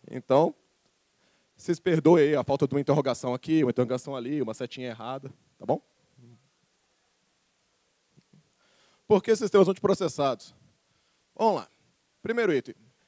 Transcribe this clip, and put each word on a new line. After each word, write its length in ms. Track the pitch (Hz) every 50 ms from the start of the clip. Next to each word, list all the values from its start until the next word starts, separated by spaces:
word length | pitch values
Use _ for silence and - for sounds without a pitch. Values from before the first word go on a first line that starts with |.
| - -
Então, 460 | - 127 - _ 131 139 160 196 - _ _ _ _ _ _ _ _ _ _ _ _ _ _ _ _ _ _ _ _
vocês 240 | _ - - 170 -
perdoem 420 | _ 185 170 160 135 156 175 165 147 147
aí 80 | 151
a 80 | 139 -
falta 240 | - 139 - 143 139
de 60 | 135
uma 40 | 143
interrogação 540 | 135 - 139 151 135 135 117 - - 123 123
aqui, 300 | 123 - 151 156 160 147
uma 60 | 123
interrogação 440 | 117 - 123 113 127 123 - 143 139
ali, 260 | 131 117 131 147 151
uma 140 | 127 110 110
setinha 360 | - 131 117 - 135 127 123
errada, 380 | 113 104 110 120 131 135 139 135 - _ _ _ _ _
tá 80 | -
bom? 160 | 104 147 - _ _ _ _ _ _ _ 131 120 120 120 _ _ _ _ _ _ _ _ _ _ _ _ _ _ _ _ _ _ _ _ _ _ _ _ _ _ _ _ _ _ _ _ _ _ _ _ _ _ _ _ _ _ _ _ _ _ _ _ _ _ _ _ _ _ _
Por 120 | 214 190
que 140 | - - 220
sistemas 320 | 208 220 196 - 202 185
multiprocessados? 880 | 175 190 - - 196 190 - 190 151 - - 143 135 127 107 - - _ _ _ _ _ _ _ _ _ _ _ _ _ _ _ _ _
Vamos 220 | - 220 226 190
lá. 120 | 139 95 - _ _ _ _ _ _ _ _ _ _
Primeiro 320 | - 208 233 240 233 190 156
item. 220 | 131 - - - _ 110 117 _ _ _